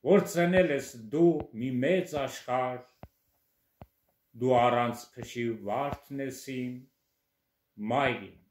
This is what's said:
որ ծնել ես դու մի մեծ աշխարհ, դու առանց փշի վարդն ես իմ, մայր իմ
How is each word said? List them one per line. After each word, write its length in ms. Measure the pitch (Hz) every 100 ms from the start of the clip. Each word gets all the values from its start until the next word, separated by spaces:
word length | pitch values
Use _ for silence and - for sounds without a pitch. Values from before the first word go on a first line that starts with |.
որ 200 | 131 196
ծնել 480 | 180 170 175 185 175
ես 160 | 139 - 123
դու 300 | 110 143 170 156 -
մի 180 | 110 127
մեծ 400 | 127 135 185 170 151
աշխարհ, 680 | 131 - - 127 127 127 - _ - _ _ _ _ _ _ _ - _ _ _ _
դու 200 | 117 123
առանց 520 | 123 120 120 120 113 -
փշի 360 | - 117 120 117 113
վարդն 640 | 101 113 143 139 _ 139
ես 200 | 135 131 -
իմ, 280 | 131 127 123 127 _ _ _ _ _ _ _ _ -
մայր 420 | 107 127 135 110
իմ 180 | 92 - _